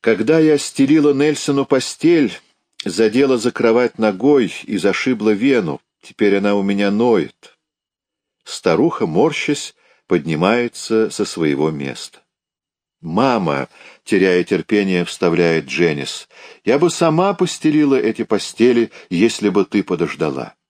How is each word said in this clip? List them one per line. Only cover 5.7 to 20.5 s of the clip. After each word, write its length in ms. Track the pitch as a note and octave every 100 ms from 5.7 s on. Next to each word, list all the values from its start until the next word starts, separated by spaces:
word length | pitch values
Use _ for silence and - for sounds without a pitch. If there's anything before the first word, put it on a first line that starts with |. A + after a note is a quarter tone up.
| C#2+ _ _
Теперь 360 | - - G#2 G2
она 180 | G2+ G2+
у 80 |
меня 280 | G2 G2+ G2+
ноет». 680 | G#2 A#2+ G#2+ C#2+ _ - _ _ _ _ _ _ _ _ _ -
Старуха, 600 | - - E2 D#3 - F#2
морщась, 680 | D#2 D3+ - - D3 - _ _ _ _
поднимается 1000 | F2+ D2+ D#2 F#2 A#2+ A#2+ - - A2 A2
со 160 | - G2+
своего 440 | - D#2 C#2 D#2
места. 500 | D2+ C2+ B1 - _ _ _ _ _ _ _ _ _
«Мама», 680 | E2 F2 C3+ A#2+ E2+ C#2 B1+ - - - -
теряя 380 | G2+ F#2+ F2+ F2
терпение, 580 | F#2 - G#2 G2 F2+
вставляет 640 | F2 - F2+ E2+ E2+ D#2+ C#2
Дженнис, 640 | E2+ E2+ D2 C2 - - - - -
«я 160 | - C#3+
бы 100 | E3+
сама 440 | - E3+ D#3 F#3+
постелила 640 | F#3 F#3 - D#3+ D3+ D3 C3+
эти 280 | A2 A2
постели, 680 | A2 G2+ - - A#2+ A#2 A2+ - -
если 400 | F2 A2+ - G#2
бы 160 | G2 F#2+
ты 180 | G#2
подождала. 720 | F#2 F2 E2 - D#2 C2+ A#1+